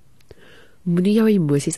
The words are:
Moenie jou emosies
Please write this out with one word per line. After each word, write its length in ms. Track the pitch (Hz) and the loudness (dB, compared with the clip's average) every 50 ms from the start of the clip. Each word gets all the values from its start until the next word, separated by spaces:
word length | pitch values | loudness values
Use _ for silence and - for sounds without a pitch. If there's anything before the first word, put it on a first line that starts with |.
| - - - - - - - - - - - - - - - - - | -20 -20 -20 -20 -20 -20 -20 -20 -20 -20 -20 -20 -20 -20 -20 -10 -6
Moenie 300 | 180 170 180 180 202 208 | -2 -2 0 0 0 0
jou 140 | 226 220 | 2 2
emosies 500 | 220 208 190 160 143 143 143 - 160 - | 2 2 2 0 0 -2 -2 -2 -6 -8